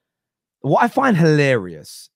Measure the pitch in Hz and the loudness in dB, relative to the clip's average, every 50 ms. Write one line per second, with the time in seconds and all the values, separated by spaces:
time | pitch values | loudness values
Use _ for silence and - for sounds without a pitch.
0 | _ _ _ _ _ _ _ _ _ _ _ _ - 131 170 175 240 233 - 269 | _ _ _ _ _ _ _ _ _ _ _ _ -4 -2 0 0 0 0 0 0
1 | 277 262 208 156 170 160 156 147 143 135 131 113 92 90 82 76 73 - - - | 0 0 2 2 2 2 2 2 2 2 0 -2 -4 -8 -14 -18 -20 -20 -20 -20
2 | - - _ | -20 -20 _